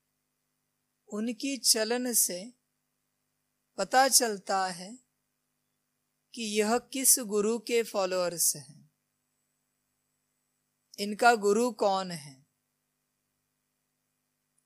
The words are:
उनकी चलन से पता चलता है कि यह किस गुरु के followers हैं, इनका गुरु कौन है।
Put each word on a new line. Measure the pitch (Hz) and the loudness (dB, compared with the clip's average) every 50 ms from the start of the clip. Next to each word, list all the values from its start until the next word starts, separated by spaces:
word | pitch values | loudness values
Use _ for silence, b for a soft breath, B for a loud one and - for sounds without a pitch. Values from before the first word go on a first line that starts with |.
| _ _ _ _ _ _ _ _ _ _ _ _ _ _ _ _ _ _ _ _ _ - 214 | _ _ _ _ _ _ _ _ _ _ _ _ _ _ _ _ _ _ _ _ _ -10 -8
उनकी | 208 220 247 233 214 285 277 277 | -6 -6 -6 -6 -6 -6 -6 -4
चलन | 233 - - - 226 220 220 240 247 247 247 226 | -2 0 0 2 2 0 -2 -2 -2 -2 -2 0
से | - - - 180 180 196 247 - _ _ _ _ _ _ _ _ _ _ _ _ _ _ _ _ _ _ _ _ _ _ _ - | 0 0 0 -4 -8 -12 -14 -18 _ _ _ _ _ _ _ _ _ _ _ _ _ _ _ _ _ _ _ _ _ _ _ -8
पता | - 196 185 - 262 269 269 | -8 -4 0 4 4 4 6
चलता | - - 254 226 208 190 - - 196 190 190 | 4 4 2 2 -4 -6 -4 -2 -2 -2 -2
है | 185 175 170 180 196 247 - _ _ _ _ _ _ _ _ _ _ _ _ _ _ _ _ _ _ _ _ _ _ _ _ _ _ - | -4 -6 -10 -12 -16 -16 -20 _ _ _ _ _ _ _ _ _ _ _ _ _ _ _ _ _ _ _ _ _ _ _ _ _ _ -12
कि | 247 | -10
यह | 226 208 208 214 208 214 233 | -8 -2 0 0 2 2 2
किस | 240 240 - - 262 262 - - 269 | 0 -2 -4 -6 0 4 4 4 2
गुरु | 247 196 208 208 202 220 233 233 | 2 -2 0 0 2 2 0 -2
के | 233 - 240 233 226 | -2 -2 0 0 0
followers | 220 - 208 190 185 185 185 180 170 170 160 - - - | 0 -2 -2 -2 0 0 -2 -2 -2 0 0 0 0 0
हैं, | 147 139 - 143 - - _ _ _ _ _ _ _ _ _ _ _ _ _ _ _ _ _ _ _ _ _ _ _ _ _ _ _ _ _ _ _ _ _ _ _ _ _ _ _ _ _ - - | -2 -10 -18 -20 -20 -20 _ _ _ _ _ _ _ _ _ _ _ _ _ _ _ _ _ _ _ _ _ _ _ _ _ _ _ _ _ _ _ _ _ _ _ _ _ _ _ _ _ -10 -10
इनका | 202 208 214 - 254 240 240 | -8 -6 -2 4 4 4 6
गुरु | 214 196 202 208 226 240 247 | 6 4 2 4 4 2 0
कौन | 220 - 226 202 190 190 190 180 | 0 0 0 0 0 0 -4 -6
है। | 175 151 143 143 131 135 _ _ _ _ _ _ _ _ _ _ _ _ _ _ _ _ _ _ _ _ _ _ _ _ _ _ _ _ _ _ _ _ _ _ _ _ _ _ _ _ _ _ _ _ _ | -10 -14 -14 -18 -20 -20 _ _ _ _ _ _ _ _ _ _ _ _ _ _ _ _ _ _ _ _ _ _ _ _ _ _ _ _ _ _ _ _ _ _ _ _ _ _ _ _ _ _ _ _ _